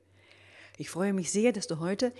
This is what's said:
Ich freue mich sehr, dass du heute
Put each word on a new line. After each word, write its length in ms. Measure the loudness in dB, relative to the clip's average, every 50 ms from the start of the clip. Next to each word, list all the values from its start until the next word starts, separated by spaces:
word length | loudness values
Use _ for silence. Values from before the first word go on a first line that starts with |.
| _ _ _ -20 -20 -20 -20 -20 -20 -20 -20 -20 -20 -18 -12 -12
Ich 100 | -10 -6
freue 240 | -2 0 0 2
mich 200 | 2 0 0 0
sehr, 180 | 2 4 4 4
dass 160 | 2 2 -2
du 140 | -4 -4 -2
heute 320 | -2 -2 0 0 0 -2 -2 -4